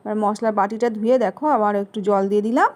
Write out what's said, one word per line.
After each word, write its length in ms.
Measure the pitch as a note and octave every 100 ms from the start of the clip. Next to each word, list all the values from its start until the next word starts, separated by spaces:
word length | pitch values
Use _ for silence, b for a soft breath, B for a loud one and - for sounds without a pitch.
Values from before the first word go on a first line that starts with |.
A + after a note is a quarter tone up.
এবার 160 | G#3+ G#3+
মশলার 300 | G#3 G#3 A3+ G#3+
বাটিটা 300 | G3+ A3 A#3+ G#3+
ধুয়ে 200 | A3 B3+
দেখো 200 | G#3 F#3 D4+ C4
আবার 160 | G#3 G3+
একটু 140 | G3+ - G3
জল 140 | G3+ G3
দিয়ে 120 | G#3 G#3
দিলাম 220 | B3 G#4